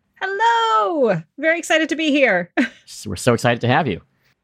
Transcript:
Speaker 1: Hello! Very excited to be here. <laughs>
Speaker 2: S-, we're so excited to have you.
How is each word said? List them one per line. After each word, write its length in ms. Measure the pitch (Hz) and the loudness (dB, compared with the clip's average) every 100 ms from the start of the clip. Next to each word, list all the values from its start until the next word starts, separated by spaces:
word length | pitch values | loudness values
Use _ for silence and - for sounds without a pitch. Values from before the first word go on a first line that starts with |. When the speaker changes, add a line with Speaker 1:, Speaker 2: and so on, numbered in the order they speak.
| _ - | _ -10
Speaker 1:
Hello! 1000 | 381 392 466 466 453 440 403 320 233 170 - - | -6 -2 0 2 2 0 0 0 0 0 -6 -6
Very 220 | 320 339 | -2 -2
excited 300 | - 320 311 | 0 0 0
to 80 | 311 | -2
be 140 | 311 | 0
here. 420 | 285 254 180 175 | 2 4 2 -2
<laughs> 20 | - | -4
Speaker 2:
S-, 480 | 247 - - - | -4 -6 -20 -16
we're 120 | 104 92 | -10 -4
so 180 | - | 0
excited 260 | 117 127 120 | 2 2 0
to 60 | 117 | 2
have 200 | 139 147 | 2 0
you. 120 | 80 - _ _ _ | -4 -10 _ _ _